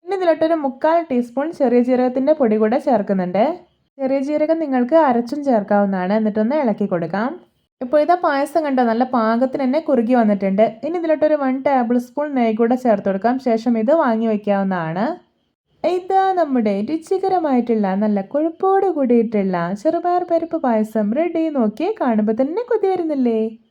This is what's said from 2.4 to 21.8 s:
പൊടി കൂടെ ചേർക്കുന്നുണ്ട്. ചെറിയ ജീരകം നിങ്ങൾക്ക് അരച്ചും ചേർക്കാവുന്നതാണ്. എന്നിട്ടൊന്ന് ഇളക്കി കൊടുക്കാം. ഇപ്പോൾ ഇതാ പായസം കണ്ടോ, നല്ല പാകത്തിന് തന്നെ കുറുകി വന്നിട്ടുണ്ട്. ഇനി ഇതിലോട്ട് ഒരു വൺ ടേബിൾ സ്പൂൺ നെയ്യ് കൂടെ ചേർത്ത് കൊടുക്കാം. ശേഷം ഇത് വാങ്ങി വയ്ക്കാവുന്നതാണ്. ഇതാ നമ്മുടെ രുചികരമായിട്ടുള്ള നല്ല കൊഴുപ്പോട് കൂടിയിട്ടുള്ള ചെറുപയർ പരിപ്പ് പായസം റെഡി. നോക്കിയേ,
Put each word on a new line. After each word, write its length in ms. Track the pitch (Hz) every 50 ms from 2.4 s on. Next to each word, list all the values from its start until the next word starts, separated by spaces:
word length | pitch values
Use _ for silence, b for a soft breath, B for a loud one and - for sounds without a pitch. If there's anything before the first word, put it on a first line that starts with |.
പൊടി 180 | 269 220 214 214 220
കൂടെ 160 | 214 233 294 - 294
ചേർക്കുന്നുണ്ട്. 560 | 247 208 196 196 202 190 180 180 180 190 226 302 349 359 - _ _ _ _ _ _ -
ചെറിയ 200 | 269 262 269 277 269 285
ജീരകം 300 | 302 302 302 302 330 330 320
നിങ്ങൾക്ക് 340 | 277 262 254 247 247 311 330 311 277
അരച്ചും 320 | 240 233 240 240 302 294 285 277
ചേർക്കാവുന്നതാണ്. 680 | 247 214 196 - 208 202 202 196 196 185 180 185 208 220
എന്നിട്ടൊന്ന് 380 | 220 214 202 220 214 226 285 311 285
ഇളക്കി 240 | 226 202 - 208 190 190
കൊടുക്കാം. 360 | 170 170 165 180 196 220 262 339 - _ _ _ _ _ _ _ _ 262
ഇപ്പോൾ 140 | 247 302 302 302
ഇതാ 100 | 302 349 359 349
പായസം 380 | 320 285 277 285 294 294 330 302
കണ്ടോ, 180 | 285 269 254 247 226
നല്ല 160 | 220 233 254 247 254
പാകത്തിന് 480 | 240 220 220 226 233 262 254 240 285 269
തന്നെ 140 | 254 262 320 320
കുറുകി 280 | 311 277 247 220 220 254 240
വന്നിട്ടുണ്ട്. 460 | 226 208 208 196 202 190 190 196 220 233 233 - -
ഇനി 100 | 302 339 359
ഇതിലോട്ട് 240 | 330 330 311 302 302 302
ഒരു 80 | 302 294
വൺ 120 | 277 262 262 269 262
ടേബിൾ 300 | 285 277 262 240 226 240 247 240
സ്പൂൺ 220 | - - 285 294 302 277 254
നെയ്യ് 180 | 240 226 220 214
കൂടെ 180 | 233 226 254 247
ചേർത്ത് 260 | 247 247 214 196 190 202
കൊടുക്കാം. 260 | 190 196 196 233 262 262 -
ശേഷം 320 | 254 226 220 226 247 233 226
ഇത് 100 | 220 240 311 330
വാങ്ങി 260 | 302 247 226 220 226 226
വയ്ക്കാവുന്നതാണ്. 760 | 220 208 208 208 202 196 196 196 185 180 160 160 165 180 220 294 359 349 _ _ _ _ _ _ _ _ _ _ _ _ - 311 359
ഇതാ 300 | 359 359 370 381 381 381 381 381 359
നമ്മുടെ 340 | 330 285 262 247 214 214 196 196 214 262
രുചികരമായിട്ടുള്ള 1040 | 311 320 320 - 381 381 392 381 370 359 320 294 262 247 240 240 233 220 208 190 190 202 214
നല്ല 220 | 214 208 196 190 196
കൊഴുപ്പോട് 540 | - 285 311 330 330 _ 381 381 392 392 392 381 339
കൂടിയിട്ടുള്ള 600 | 302 269 240 247 233 226 233 226 208 190 190 185 175 170 175 196 208
ചെറുപയർ 400 | - 311 330 339 339 349 349 359 359 349
പരിപ്പ് 300 | 339 330 330 330 - 320 - 254
പായസം 400 | 226 214 214 214 - 226 208 202 233 294
റെഡി. 260 | 330 349 330 330 320 320 294 277
നോക്കിയേ, 320 | 226 214 208 -